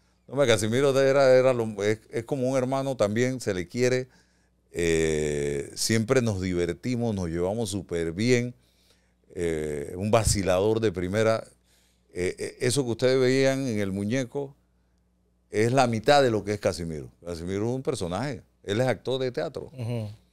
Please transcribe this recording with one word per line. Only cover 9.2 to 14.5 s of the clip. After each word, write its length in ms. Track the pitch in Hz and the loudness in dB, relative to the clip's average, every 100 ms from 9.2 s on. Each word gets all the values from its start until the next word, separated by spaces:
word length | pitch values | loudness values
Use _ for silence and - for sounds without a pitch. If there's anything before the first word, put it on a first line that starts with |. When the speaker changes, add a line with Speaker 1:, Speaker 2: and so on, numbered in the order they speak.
| _ | _
Speaker 1:
Eh, 600 | 85 85 80 76 73 73 90 | -4 -2 -2 -4 -6 -8 -6
un 140 | 104 | 2
vacilador 680 | 113 107 101 92 92 107 110 | 2 4 2 2 2 2 2
de 120 | 110 | 0
primera. 520 | 87 90 104 110 110 - _ _ _ _ _ _ | -2 -2 0 0 0 -6 _ _ _ _ _ _
Eh, 220 | 90 90 - | -6 -4 -4
eh, 200 | 101 - | -10 -4
eso 260 | 123 131 123 | -2 0 -2
que 60 | |
ustedes 280 | 110 127 131 | 0 2 4
veían 480 | 127 131 135 135 135 | 2 2 2 0 -2
en 120 | 104 | -2
el 120 | 98 | -2
muñeco 640 | 98 101 135 120 143 139 | -2 -2 -2 -4 -8 -10